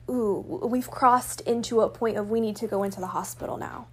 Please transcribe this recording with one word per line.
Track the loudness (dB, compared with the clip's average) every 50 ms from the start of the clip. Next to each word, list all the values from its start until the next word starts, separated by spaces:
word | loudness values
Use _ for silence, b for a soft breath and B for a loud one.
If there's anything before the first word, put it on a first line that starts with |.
| -8 -4
"Ooh, | -2 0 2 2 0 0 -2 -4
w-, | -6 -4 -2 0
we've | 0 0 -2 -2
crossed | -4 4 6 6 6 6 4 -2 -8 -8
into | -2 0 0 0 0 2 4 4
a | 4 4
point | 2 0 -2 0 0 0
of | -2 0
we | 0 0
need | 0 0 -2 -4
to | -4 -2
go | 0 0 0
into | 0 -2 -4
the | -6 -4
hospital | -4 -4 -4 -6 -8 -8 -6 -6 -6 -6
now." | -8 -8 -10 -12 -14 -16